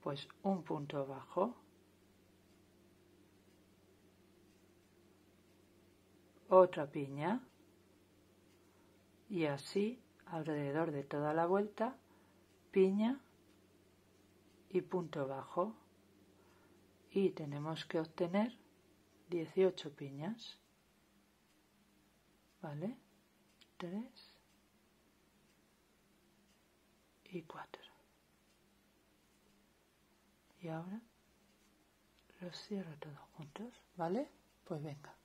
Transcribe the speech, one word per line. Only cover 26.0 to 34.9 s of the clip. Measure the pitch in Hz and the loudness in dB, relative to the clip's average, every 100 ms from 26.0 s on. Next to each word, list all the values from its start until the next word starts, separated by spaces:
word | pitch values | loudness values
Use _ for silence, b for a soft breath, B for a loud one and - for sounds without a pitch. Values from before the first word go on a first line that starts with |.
| _ _ _ _ _ _ _ _ _ _ _ _ - | _ _ _ _ _ _ _ _ _ _ _ _ -12
y | 180 | -10
cuatro. | 160 - - - - - _ _ _ _ _ _ _ _ _ _ _ _ _ _ _ _ _ _ _ _ _ _ _ _ _ - | -10 -14 -14 -14 -18 -20 _ _ _ _ _ _ _ _ _ _ _ _ _ _ _ _ _ _ _ _ _ _ _ _ _ -14
Y | 170 | -8
ahora | 160 175 208 233 _ _ _ _ _ - _ _ _ _ _ _ - | -6 -6 -12 -14 _ _ _ _ _ -20 _ _ _ _ _ _ -14
los | 180 - | -12 -12
cierro | - 202 175 151 | -8 -6 -6 -10
todos | 156 143 - - | -14 -14 -18 -16
juntos, | 151 - 233 - - - | -16 -12 -14 -14 -20 -4
¿vale? | 170 202 294 - - _ | 0 0 -2 -8 -20 _
Pues | - 160 | -8 -8
venga. | 151 | -6